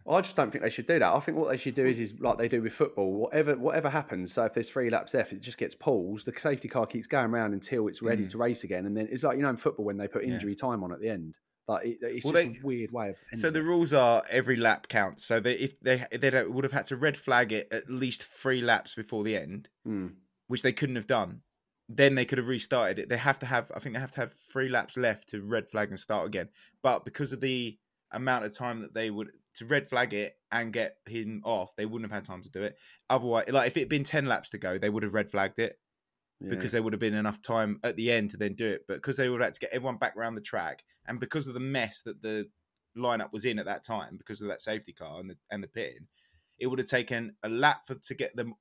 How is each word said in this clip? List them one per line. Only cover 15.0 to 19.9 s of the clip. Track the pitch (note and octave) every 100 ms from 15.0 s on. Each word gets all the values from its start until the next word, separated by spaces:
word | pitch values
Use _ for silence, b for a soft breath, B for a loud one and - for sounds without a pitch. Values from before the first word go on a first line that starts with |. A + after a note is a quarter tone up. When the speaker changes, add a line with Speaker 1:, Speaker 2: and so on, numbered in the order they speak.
| F#2+ - -
Speaker 2:
So | A#2
they, | A#2 B2
if | C3+ -
they, | B2+ B2+ B2
they | A#2+ C3+
don't, | C3 F#2+
would | B2+
have | C3+
had | C#3 -
to | B2+
red | D3+ C#3+
flag | - B2 A#2+
it | A2 -
at | - -
least | B2+ C3 A2+
three | - - C3+ B2+
laps | A#2+ A2 -
before | - A2+ A2+
the | G#2+ G2+
end, | D2 G2+ G#2+ _
Speaker 1:
Mm. | A2+